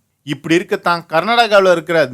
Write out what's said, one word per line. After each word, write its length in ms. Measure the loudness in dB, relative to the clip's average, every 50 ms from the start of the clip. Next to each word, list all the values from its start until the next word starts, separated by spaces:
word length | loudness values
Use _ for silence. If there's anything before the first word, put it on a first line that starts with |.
| _ _ _ _ -10
இப்படி 280 | -10 -10 -8 -2 0 0
இருக்கத்தான் 460 | 0 0 -2 -6 -4 -2 -2 -2 -2 -4 -2
கர்நாடகாவுல 600 | -2 -2 0 0 2 2 2 2 0 0 2 2 2
இருக்கிற 240 | 0 0 -2 0 0 0 0